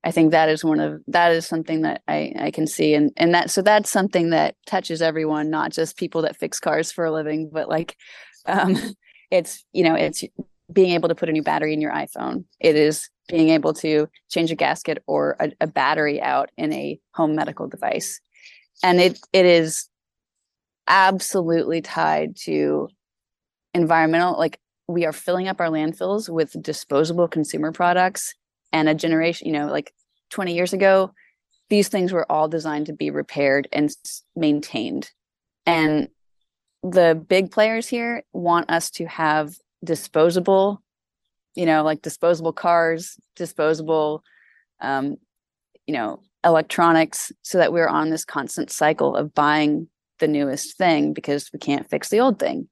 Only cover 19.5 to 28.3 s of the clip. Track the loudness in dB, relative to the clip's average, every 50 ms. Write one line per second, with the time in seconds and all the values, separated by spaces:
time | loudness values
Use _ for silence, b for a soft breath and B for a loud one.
19.5 | 6 6 4 2 -4 -8 -10 _ _ _ _ _ _ _ _ _ _ _ _ _
20.5 | _ _ _ _ _ _ _ 2 4 6 6 6 4 2 -6 -2 -2 -2 0 2
21.5 | 2 0 0 0 -2 -4 -6 -6 -4 -2 0 0 0 0 -2 -4 -8 -12 -8 -4
22.5 | -2 -2 0 0 0 -2 -4 -6 _ _ _ _ _ _ _ _ _ _ _ _
23.5 | _ _ _ _ -2 0 2 4 4 4 4 2 2 2 0 0 0 0 -2 -2
24.5 | -4 _ _ _ _ _ _ -6 -2 -2 -2 -2 -4 -6 -4 -4 -2 -2 -2 -4
25.5 | -4 -2 -2 -2 0 -2 -2 -4 -4 -4 -4 -4 -4 -4 -4 -4 -2 -2 -2 -2
26.5 | -4 -10 -8 -8 -10 -10 -6 _ 0 2 2 2 2 0 0 0 0 -4 -4 -2
27.5 | -4 -4 -4 -6 -2 0 2 2 4 2 2 0 0 -6 -12 -12